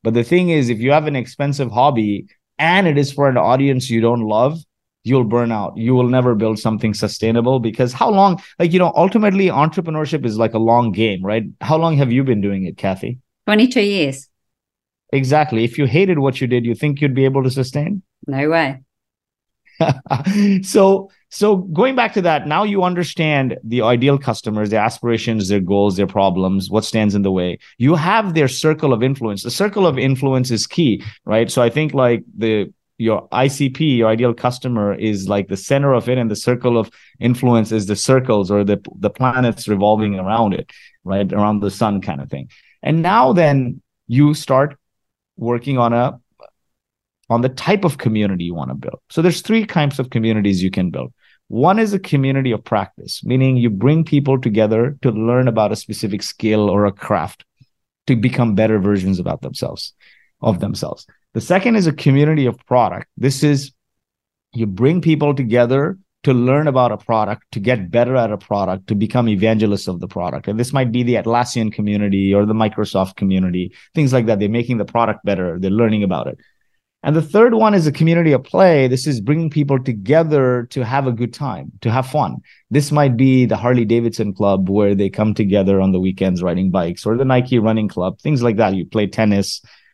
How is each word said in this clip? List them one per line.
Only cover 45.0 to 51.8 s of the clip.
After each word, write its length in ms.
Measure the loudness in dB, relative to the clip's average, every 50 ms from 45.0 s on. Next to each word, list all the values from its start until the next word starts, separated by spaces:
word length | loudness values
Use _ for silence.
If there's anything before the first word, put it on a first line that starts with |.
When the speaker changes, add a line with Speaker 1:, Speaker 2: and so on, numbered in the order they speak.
| _ _ _ _ _ _ _ -8
Speaker 1:
working 400 | -4 -4 -4 -4 -4 -2 0 0
on 160 | 2 2 2
a, 260 | 0 0 -2 -4 -8 _ _ _ _ -20 -20 _ _ _ _ _ _ _ _ _ _ _ _ _ _ _ -2
on 100 | 0 0
the 80 | 0 -2
type 380 | -4 -4 -2 0 0 2 0
of 100 | -2 -2
community 480 | -2 -2 -2 0 0 0 0 -2 -4 -4
you 100 | -6 -6
want 140 | -8 -8 -8
to 60 | -10
build. 260 | -10 -10 -12 -14 -14 _ _
So 140 | -2 0
there's 180 | 2 2 0 0
three 240 | -2 0 0 0 0
kinds 340 | 0 0 0 0 2 0 -4
of 120 | -6 -4
communities 520 | -2 -2 0 0 0 2 2 0 0 0
you 80 | 0 -2
can 200 | -2 -2 -2 -2
build. 240 | -4 -6 -10 -12 -16 _ _ _ _ _ _ -8
One 300 | -2 0 2 2 2
is 160 | 2